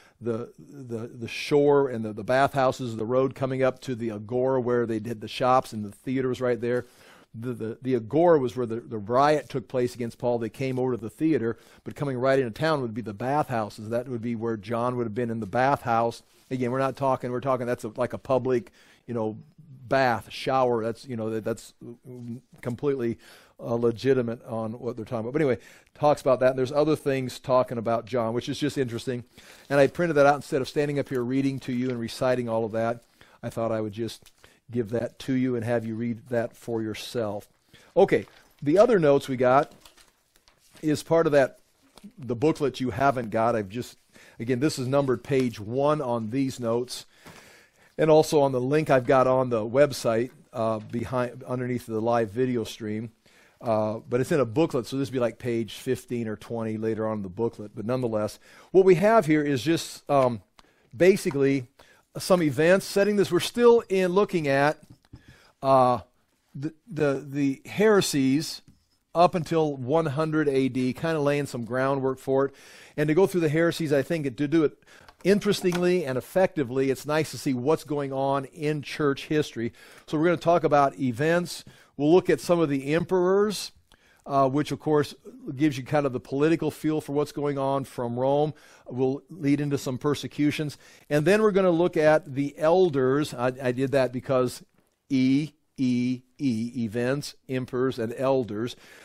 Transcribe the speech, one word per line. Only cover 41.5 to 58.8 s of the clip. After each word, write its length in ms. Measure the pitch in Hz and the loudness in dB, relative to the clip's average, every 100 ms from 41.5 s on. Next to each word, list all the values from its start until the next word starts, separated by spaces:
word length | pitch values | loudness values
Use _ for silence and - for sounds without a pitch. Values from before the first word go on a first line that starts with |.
| - _ _ _ _ 202 - | 0 _ _ _ _ -20 -14
the 160 | 120 | -8
booklet 460 | 123 151 151 139 - | 0 0 2 -2 -2
you 100 | 127 | -4
haven't 400 | 113 139 127 117 | 0 2 0 -2
got. 240 | 113 113 | 0 2
I've 140 | 117 98 | 0 -2
just, 280 | 113 117 - _ - - - | -8 -10 -14 _ -20 -20 -10
again, 180 | 117 123 | -4 0
this 200 | 151 143 | 0 -2
is 100 | 127 | -2
numbered 340 | 139 139 120 | 0 2 -2
page 380 | - 135 127 107 | 0 0 0 -4
one 420 | 101 127 143 151 | -6 -2 0 0
on 280 | 127 120 110 | -2 -4 -4
these 280 | 131 135 123 | -2 -4 -4
notes, 480 | 117 117 123 - - _ - - - - _ _ _ - | -2 -2 -4 -10 -16 _ -20 -20 -20 -20 _ _ _ 0
and 140 | 156 | 4
also 300 | 156 156 156 | 6 6 4
on 100 | 139 | 2
the 100 | 127 | 2
link 300 | 127 151 156 | 0 0 4
I've 160 | 135 123 | 4 4
got 220 | 135 127 | 4 4
on 220 | 131 127 | 4 2
the 140 | 117 | 0
website, 680 | 110 120 147 - 123 113 131 - _ | 0 4 2 2 -2 0 -2 -8 _
uh, 280 | 127 113 110 | -4 -2 -2
behind, 640 | 107 117 110 127 123 127 | -4 -8 -4 -2 -4 -6
underneath 420 | - 127 123 123 - | -8 -6 -4 -6 -4
the 140 | 110 | -4
live 300 | 113 120 110 | 0 0 0
video 340 | 107 131 120 | -2 -2 -2
stream. 480 | 107 - 107 107 117 - _ _ _ _ | -6 -8 -8 -8 -8 -14 _ _ _ _
Uh, 400 | 123 110 107 110 - | -2 0 0 -4 -2
but 120 | 123 | -2
it's 120 | 131 | 0
in 80 | 160 | 0
a 40 | |
booklet, 420 | 120 113 165 135 113 | 2 0 0 0 -4
so 100 | 135 | -4
this 120 | 135 | -4
would 60 | |
be, 60 | 127 | -2
like, 180 | 120 - | -2 -2
page 360 | 123 117 107 | -4 -4 -4
fifteen 540 | - - 123 - 120 113 | -6 -4 -4 -4 -6 -6
or 80 | 107 | -8
twenty 400 | - 117 110 110 | -8 -6 -6 -4
later 300 | 110 107 110 | -4 -2 -2
on 120 | 107 | -4
in 40 | |
the 60 | 98 | -6
booklet. 420 | 92 117 - 107 | -4 -4 -4 -14
But 120 | 117 107 | -10 -4
nonetheless, 520 | 131 123 107 104 - _ - - | -2 -2 -2 -4 -6 _ -20 2
what 120 | 180 | 6